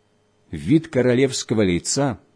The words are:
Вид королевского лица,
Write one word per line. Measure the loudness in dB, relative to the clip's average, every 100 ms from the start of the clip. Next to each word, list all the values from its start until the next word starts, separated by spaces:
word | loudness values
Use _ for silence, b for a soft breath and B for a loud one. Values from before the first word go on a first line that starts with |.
| _ _ _ _ _
Вид | -12 0 0 2
королевского | 0 2 2 0 -2 -4 0
лица, | 2 0 -2 -2 -2 -4 _